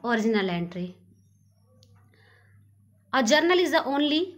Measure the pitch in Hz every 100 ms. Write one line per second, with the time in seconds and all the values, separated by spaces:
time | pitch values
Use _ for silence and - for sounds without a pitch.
0 | 240 226 220 214 190 175 175 180 180 180
1 | _ _ _ _ _ _ _ _ _ _
2 | _ _ _ _ _ _ _ _ _ _
3 | - 254 220 302 339 359 330 311 247 277
4 | 294 311 370